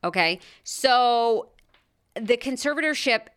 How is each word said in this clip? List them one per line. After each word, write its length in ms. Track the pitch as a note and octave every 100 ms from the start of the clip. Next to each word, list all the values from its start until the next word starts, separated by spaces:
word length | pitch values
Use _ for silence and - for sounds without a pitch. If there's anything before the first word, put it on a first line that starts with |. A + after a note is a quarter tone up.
okay? 360 | F3 F3+ E3 F#3 - -
So 840 | - - C4 B3 B3 A#3+ A#3 A3 - _ _ _ _ _ _ -
the 220 | G#3+ A#3+
conservatorship 880 | C4 C4 C#4+ D4 D#4 D4+ - A3+ -